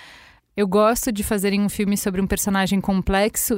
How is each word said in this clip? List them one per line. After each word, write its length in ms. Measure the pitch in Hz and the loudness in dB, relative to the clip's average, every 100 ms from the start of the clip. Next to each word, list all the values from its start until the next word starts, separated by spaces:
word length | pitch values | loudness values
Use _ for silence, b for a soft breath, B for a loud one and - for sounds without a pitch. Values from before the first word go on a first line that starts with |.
| B B B B _ - | B B B B _ -4
Eu 120 | 202 | 0
gosto 440 | 202 214 240 - | 4 4 2 -2
de 120 | 208 | -4
fazerem 380 | - 208 196 202 | -2 -2 0 0
um 80 | 202 | 0
filme 260 | - 202 202 | 0 -2 0
sobre 240 | 208 185 | -2 -2
um 80 | 196 | -2
personagem 540 | 202 208 196 190 196 | 0 0 0 2 0
complexo 760 | 190 190 - 196 214 - - | 0 0 2 2 0 -2 -2